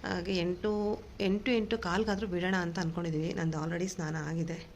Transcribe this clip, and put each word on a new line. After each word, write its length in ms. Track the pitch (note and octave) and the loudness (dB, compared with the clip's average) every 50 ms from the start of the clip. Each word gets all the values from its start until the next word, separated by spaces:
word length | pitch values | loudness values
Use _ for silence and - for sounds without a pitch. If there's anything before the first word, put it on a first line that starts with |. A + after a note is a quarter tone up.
| - | -2
ಹಾಗೆ 340 | - G3 F3+ F3 F#3 F#3+ | -2 -2 -2 0 0 2
ಎಂಟು, 640 | F3+ E3+ F3 F3+ F3+ - G#3+ G#3+ G#3 G#3 G#3 G#3+ - - - - - | 2 2 2 0 0 0 0 0 2 2 0 0 -2 -6 -14 -6 -2
ಎಂಟು, 300 | G3+ F#3+ F#3+ G#3 G#3 B3+ | 2 2 2 2 2 2
ಎಂಟು 260 | B3 A3+ G#3+ - A#3 | 2 2 2 2 -2
ಕಾಲ್ಗಾದ್ರೂ 500 | A3+ - F3+ E3+ G3 A3 G#3+ G3+ F#3+ A3 | -2 0 0 2 2 2 2 2 0 0
ಬಿಡೋಣ 280 | G3+ F3+ F3 F3+ F#3 F#3+ | 0 0 0 2 2 2
ಅಂತ 240 | F#3 F3 E3+ E3 F#3+ | 2 2 0 0 0
ಅಂದ್ಕೊಂಡಿದ್ದೀವಿ. 540 | F3 E3 E3 F3+ E3+ E3+ D#3+ D3+ D#3 E3 - | -2 0 0 0 -2 0 0 0 0 0 0
ನಂದು 240 | - E3+ E3 D#3 | 0 0 0 0
already 300 | D#3 D3+ D#3+ E3+ E3+ F3+ | 0 -2 -2 0 0 -2
ಸ್ನಾನ 280 | F#3+ - - E3 D#3 D#3 | -2 -2 -4 -2 -2 -2
ಆಗಿದೆ 520 | D#3+ D3 D3+ D#3+ E3 E3 E3 E3 D#3+ - - - | -2 -2 -2 0 -2 -2 -2 -4 -8 -8 -14 -16